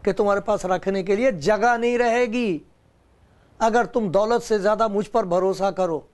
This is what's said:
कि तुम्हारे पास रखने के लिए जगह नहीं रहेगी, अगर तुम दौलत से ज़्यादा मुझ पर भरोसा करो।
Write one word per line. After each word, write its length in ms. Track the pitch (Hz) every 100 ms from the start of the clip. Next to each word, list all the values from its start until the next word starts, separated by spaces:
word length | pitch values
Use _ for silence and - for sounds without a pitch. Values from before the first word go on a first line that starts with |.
कि 80 | -
तुम्हारे 280 | 190 208 202
पास 260 | 196 208 185
रखने 360 | 185 196 196
के 140 | 185 202
लिए 160 | 254
जगह 460 | 190 143 214 233 233
नहीं 200 | 233 240
रहेगी, 640 | 240 233 247 233 233 160 - _ _ _ _ _ _ _ _ _
अगर 260 | 226 220 233
तुम 220 | 254 214
दौलत 340 | 170 214 233
से 160 | - 214
ज़्यादा 300 | 190 208 226
मुझ 180 | 202 214
पर 180 | 226
भरोसा 460 | 196 175 190 185 196
करो। 380 | 190 185 156 -